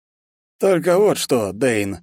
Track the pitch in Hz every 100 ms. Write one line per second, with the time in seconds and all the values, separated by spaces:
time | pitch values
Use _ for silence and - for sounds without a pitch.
0 | _ _ _ _ _ - - 175 156 180
1 | 208 143 - 127 101 98 131 110 101 92